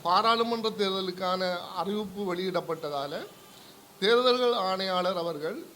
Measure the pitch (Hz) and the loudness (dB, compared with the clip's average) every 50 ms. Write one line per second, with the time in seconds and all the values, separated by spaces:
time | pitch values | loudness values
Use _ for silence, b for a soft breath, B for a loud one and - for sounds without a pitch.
0 | - 170 180 196 214 226 226 233 233 233 233 226 220 220 202 180 208 196 190 190 | 2 4 4 4 6 4 4 4 2 0 -2 -2 -2 -4 0 0 0 0 0 -2
1 | 190 185 175 180 190 180 185 185 185 180 180 175 185 - 185 185 165 196 208 208 | -4 -4 -4 -4 -2 -2 0 0 0 -2 -2 -4 -6 -8 -6 -4 -4 -2 -2 -4
2 | 214 190 185 202 208 190 175 175 190 190 175 175 - - 165 160 160 147 147 143 | -4 -6 -6 -6 -4 -4 -2 -2 -2 -2 -2 -2 -2 -2 -6 -6 -4 -6 -4 -4
3 | 139 143 151 196 349 415 - - - - B B B B B B B - - - | -6 -6 -8 -10 -10 -12 -16 -20 -20 -20 B B B B B B B -20 -10 -2
4 | 190 202 233 240 247 254 247 247 247 240 240 233 190 185 190 190 190 190 185 180 | 2 4 4 6 6 4 4 4 4 2 2 2 2 0 0 0 0 0 0 2
5 | 180 180 190 175 170 170 165 147 147 160 208 311 339 - - | 2 2 0 0 -2 -4 -4 -4 -4 -6 -6 -6 -12 -14 -18